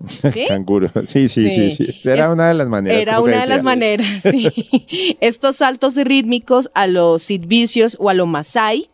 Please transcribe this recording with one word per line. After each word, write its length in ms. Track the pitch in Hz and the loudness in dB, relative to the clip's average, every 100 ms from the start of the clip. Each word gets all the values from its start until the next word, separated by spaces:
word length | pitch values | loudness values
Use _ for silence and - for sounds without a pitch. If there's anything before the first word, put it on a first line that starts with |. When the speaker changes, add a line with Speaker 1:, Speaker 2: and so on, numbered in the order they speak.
| - | -14
Speaker 1:
<laughs> 240 | - 143 | -4 -2
Speaker 2:
¿sí? 140 | 113 - | -2 -4
Speaker 1:
Canguro, 420 | 98 95 101 90 113 | -4 0 0 0 -2
sí, 240 | - 143 127 | -2 0 0
sí, 220 | 120 104 | 2 0
sí, 180 | 98 101 | 2 0
Speaker 2:
Sí. 20 | |
Speaker 1:
sí. 140 | - - | 0 -6
Esa 220 | - 127 | -4 0
era 80 | 139 | 2
Speaker 2:
Es-, 60 | 156 | 2
Speaker 1:
una 180 | 165 165 | 2 2
de 60 | |
las 140 | 165 127 | 2 0
maneras, 340 | 107 98 226 | -2 0 0
Speaker 2:
era 140 | 214 226 | 0 0
Speaker 1:
como 100 | 240 | 2
se 60 | |
Speaker 2:
una 80 | 233 | 0
de 40 | 254 | 0
las 120 | 269 | 0
Speaker 1:
decía. 40 | |
Speaker 2:
maneras, 580 | 262 247 220 208 202 202 | 0 0 0 0 -2 -2
sí. 920 | 196 269 226 - - 254 - 349 370 - | 0 0 0 -2 -2 -2 -2 -4 -4 0
<laughs> 40 | |
Estos 360 | 233 240 269 269 | -2 0 -4 0
saltos 400 | 269 262 269 262 | -2 0 -2 0
rítmicos 760 | 262 269 226 247 240 254 254 | 0 0 0 -4 0 0 2
a 140 | - 190 | 0 0
lo 320 | 180 170 165 | 2 2 2
Sid 240 | - 196 170 | -2 -6 0
Vicious 520 | 233 233 233 226 - | 2 2 2 0 0
o 80 | 196 | 0
a 60 | |
lo 100 | 185 | 0
Masai, 640 | 170 151 151 240 214 233 392 | 0 -2 -4 -2 0 -2 -6